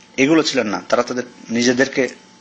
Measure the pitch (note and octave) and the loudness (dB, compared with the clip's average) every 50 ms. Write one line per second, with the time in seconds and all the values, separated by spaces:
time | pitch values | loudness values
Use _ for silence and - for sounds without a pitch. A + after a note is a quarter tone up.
0 | - - - - C3+ C#3+ E3 D#3+ C#3 - - B2+ A2+ G#2 G2 F2+ F2+ - A2 A#2+ | -20 -10 -2 0 2 4 4 2 2 2 -2 -2 -2 -2 -4 -6 -2 -2 0 0
1 | B2 - B2+ B2 B2 - - - - - A2+ A#2+ A#2+ B2 B2+ B2 C3+ C3+ - C#3+ | 0 -2 -4 -8 -8 -10 -14 -20 -12 -6 -4 0 2 2 2 2 0 0 0 -4
2 | B2+ A#2+ - - - - _ _ | -4 -4 -6 -12 -20 -20 _ _